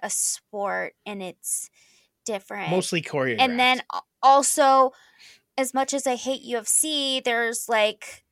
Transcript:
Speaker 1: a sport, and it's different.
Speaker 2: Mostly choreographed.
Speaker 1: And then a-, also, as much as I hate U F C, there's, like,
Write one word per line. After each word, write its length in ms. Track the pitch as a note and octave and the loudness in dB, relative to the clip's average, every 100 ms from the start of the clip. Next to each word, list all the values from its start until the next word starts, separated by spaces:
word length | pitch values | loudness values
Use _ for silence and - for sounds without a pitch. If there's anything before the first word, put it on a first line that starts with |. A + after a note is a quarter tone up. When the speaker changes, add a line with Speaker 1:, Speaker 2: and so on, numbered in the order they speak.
Speaker 1:
a 80 | G#3 | -8
sport, 840 | - - - _ G#3 G3+ F#3 F3 - - | -4 -4 -6 _ -6 -4 -4 -6 -10 -14
and 160 | G3+ | -12
it's 480 | F#3 - - - - _ _ _ _ _ | -12 -12 -8 -8 -10 _ _ _ _ _
different. 460 | - G3+ - G#3 E3+ | -10 -8 -8 -10 -2
Speaker 2:
Mostly 320 | F#3 - F3 | -2 -2 -4
choreographed. 380 | - D3 C3 A#2+ | -4 -2 -2 0
Speaker 1:
And 180 | C4 A#3+ | 0 2
then 220 | B3+ B3+ - | 2 2 -4
a-, 80 | - - _ | -12 -12 _
also, 680 | C4 C#4 C4+ - C#4 C4+ C4 - _ _ - - _ - | 6 6 4 4 6 6 4 0 _ _ -20 -20 _ -4
as 160 | C4 | -2
much 180 | C4 C4+ | -2 -2
as 120 | C#4 C4+ | -2 -2
I 100 | B3 | -2
hate 260 | B3+ C4+ | -4 -6
U 160 | - A#3+ | -6 -6
F 80 | G#3 | 0
C, 540 | D4+ D#4+ D4 C4+ C4 | 0 0 -2 -2 -2
there's, 480 | B3+ A#3 A#3 A3+ - | -2 0 -2 -4 0
like, 560 | A3+ G#3+ G#3+ - - _ | 2 2 0 -14 -20 _